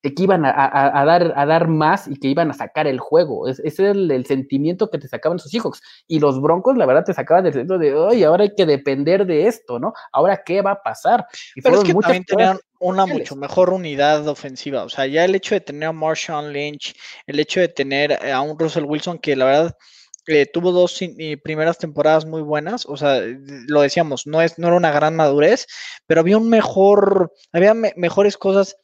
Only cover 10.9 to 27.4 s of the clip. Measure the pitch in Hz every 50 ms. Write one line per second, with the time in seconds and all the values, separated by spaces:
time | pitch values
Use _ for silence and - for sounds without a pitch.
10.9 | 113 - - 170 220 240 196 - - - - - - 131 123 - 170 196 208 175
11.9 | 160 180 214 - - 185 185 _ 185 196 - 190 190 185 - _ _ _ 180 180
12.9 | 185 185 196 262 285 254 - - 143 139 - - - - 185 180 185 190 180 160
13.9 | 143 139 143 147 156 151 147 151 143 - - 143 131 127 - 151 139 127 92 -
14.9 | - - 135 135 139 156 170 185 190 196 190 - 220 196 - - 143 147 151 160
15.9 | 165 160 156 156 160 151 - - 165 147 151 147 147 143 143 147 147 147 - -
16.9 | - _ - - - - - - 143 143 151 - - - 180 170 170 - 139 135
17.9 | 139 139 143 147 147 - - 123 139 131 139 151 156 151 165 160 151 175 151 143
18.9 | 151 151 - - 175 160 - - 143 131 131 131 135 147 160 170 - _ _ _
19.9 | _ _ _ _ _ - _ - 160 147 143 139 - 165 175 180 180 180 180 175
20.9 | - - 190 175 139 - 160 156 151 143 _ - 156 156 156 160 170 - - 160
21.9 | 147 147 143 151 156 160 156 160 160 160 156 147 151 147 151 165 214 247 - -
22.9 | 147 135 151 143 139 127 95 107 123 135 139 139 143 139 117 127 151 147 147 139
23.9 | - - 165 156 143 123 - 147 147 160 165 170 165 - 165 170 170 180 175 160
24.9 | 147 147 147 156 160 160 156 147 139 147 147 165 220 262 - _ - - - -
25.9 | - - _ _ 160 160 165 170 202 220 220 226 233 220 202 - - 196 190 202
26.9 | 208 202 196 196 202 190 180 165 _ _